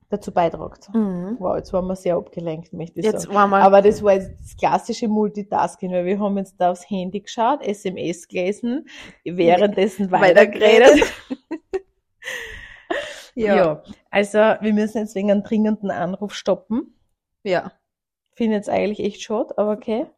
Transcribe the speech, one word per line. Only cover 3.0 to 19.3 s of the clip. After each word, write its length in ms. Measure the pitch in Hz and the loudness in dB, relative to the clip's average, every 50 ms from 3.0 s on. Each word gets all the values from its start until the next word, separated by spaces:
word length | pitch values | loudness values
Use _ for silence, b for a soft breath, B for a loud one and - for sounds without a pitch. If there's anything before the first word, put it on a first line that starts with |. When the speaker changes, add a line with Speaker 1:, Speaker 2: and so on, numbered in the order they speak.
Speaker 1:
ich 60 | 180 | -2
Speaker 2:
Jetzt 160 | 220 214 190 | -2 -2 -2
Speaker 1:
sagen. 120 | 175 - 196 | -4 -2 2
Speaker 2:
waren 160 | 208 202 202 | 2 2 4
wir 120 | 190 196 | 4 6
Speaker 1:
Aber 200 | 196 196 196 202 | 6 8 8 8
das 200 | 196 208 202 - | 6 6 2 2
war 100 | 208 202 | 2 2
jetzt 180 | 190 190 185 - - - | 2 2 0 -6 -14 -18
das 180 | - - - | -20 -20 -8
klassische 520 | - 196 147 170 202 - - 220 - 247 208 | -4 -2 0 0 -2 -4 -6 -8 -6 -4 -2
Multitasking, 840 | 214 214 214 208 208 208 202 - - - - 185 - - 190 180 | 0 0 0 -2 -4 -8 -8 -6 -4 -2 -2 -4 -6 -8 -8 -4
weil 140 | 180 180 175 | -4 -2 -2
wir 160 | 180 202 202 | -2 -2 -2
haben 160 | 214 196 196 196 | -2 -4 -4 -4
jetzt 180 | 190 - _ - | -6 -8 _ -2
da 100 | 180 175 | -2 -2
aufs 180 | 185 180 - - | -2 -4 -8 -8
Handy 320 | 208 185 180 185 190 202 | -8 -6 -6 -6 -8 -10
geschaut, 420 | - - - 240 226 240 294 277 | -12 -10 -4 -2 0 0 -2 -2
S 220 | - - 208 - - | -4 -6 -8 -6 -6
M 120 | 185 180 | -8 -8
S 320 | - - 160 175 - - - | -6 -6 -6 -8 -8 -10 -10
gelesen, 580 | 190 185 180 185 208 - 240 233 247 320 - B B B B B B B B | -6 -4 -4 -4 -4 -6 -6 -6 -6 -6 -8 B B B B B B B B
währenddessen 880 | 156 175 180 170 165 180 180 208 202 202 190 190 220 - - 196 180 | -8 -2 2 4 4 4 4 4 2 0 0 -2 -2 -2 -4 -4 0
Speaker 2:
Weitergeredet. 760 | 180 180 208 180 170 202 220 220 - - 214 226 233 240 247 277 | 2 4 6 6 8 8 6 6 4 2 4 6 8 8 10 10
Speaker 1:
weitergeredet. 240 | 294 302 - - - - - - | 8 8 6 2 -4 -12 -12 -12
<laughs> 540 | 262 - _ - 320 320 _ _ - 381 - _ _ _ _ _ _ _ B B B B B B B B B B B B B B 349 587 605 B B B B B B | -12 -12 _ -14 -14 -14 _ _ -12 -12 -12 _ _ _ _ _ _ _ B B B B B B B B B B B B B B -8 -8 -8 B B B B B B
Speaker 2:
Ja. 180 | 254 214 208 196 | -4 0 2 4
Speaker 1:
Ja, 260 | 190 180 156 151 - - B B B B - | 4 4 2 0 -4 -10 B B B B -4
also 280 | - 202 208 202 - 214 | -2 -2 -2 0 2 2
wir 340 | 214 220 - - 214 214 | 4 4 2 0 0 0
müssen 260 | 208 208 214 214 - 220 | 0 0 0 -2 -4 -6
jetzt 160 | 214 208 - | -6 -6 -6
wegen 140 | 190 202 208 | -4 0 0
einem 120 | 202 208 | 0 0
dringenden 480 | 202 - 226 214 214 214 214 214 202 190 | 0 -2 0 0 2 0 0 -2 -4 -6
Anruf 440 | - - 170 175 190 - 208 202 - | -4 -4 -6 -6 -6 -8 -10 -10 -10
stoppen. 600 | - - 214 185 180 _ - 220 269 359 - _ _ _ _ _ _ _ _ _ _ | -6 -4 -4 -4 -4 _ -6 -6 -6 -6 -8 _ _ _ _ _ _ _ _ _ _
Speaker 2:
Ja. 300 | - 202 180 156 - - _ _ _ _ _ _ _ _ _ _ _ _ | -6 -4 -4 -4 -4 -6 _ _ _ _ _ _ _ _ _ _ _ _
Speaker 1:
Finde 240 | _ - 233 220 214 | _ -4 -2 -2 -2
jetzt 120 | 202 202 - | -2 -2 -2
eigentlich 320 | - 190 185 202 214 - - | -2 -2 -2 -2 -4 -4 -6
echt 180 | 202 202 - | -6 -8 -8
schade, 360 | - - | -10 -8